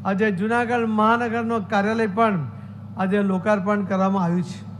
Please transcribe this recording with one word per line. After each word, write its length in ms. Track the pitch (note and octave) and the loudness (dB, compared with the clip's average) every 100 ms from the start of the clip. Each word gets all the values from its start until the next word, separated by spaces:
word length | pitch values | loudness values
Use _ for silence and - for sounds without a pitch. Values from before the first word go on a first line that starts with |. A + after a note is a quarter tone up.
| - | -2
આજે 260 | F#3+ A3 | 0 0
જૂનાગઢ 540 | F#3 G#3+ A#3+ A#3+ A#3+ A3+ | 0 0 0 0 0 0
મહાનગરનું 840 | G#3+ G#3+ A#3 A#3+ A#3 A3+ A3+ F#3 | 2 4 2 2 -2 -2 -2 0
કાર્યાલય 380 | G#3 G3+ A3+ A3 | 0 0 0 0
પણ 320 | F#3+ A3+ F#3+ C3 - - - - - | 2 2 2 -4 -8 -14 -14 -14 -4
આજે 240 | F#3+ G3+ | 0 2
લોકાર્પણ 600 | G3 F#3 G#3+ G#3 F#3 G#3 | 2 0 2 0 2 0
કરવામાં 400 | F#3+ F#3+ F#3+ G3 | 0 0 2 2
આવ્યું 200 | F3 F3 | 2 0
છે. 160 | E3+ - - | -2 -8 -12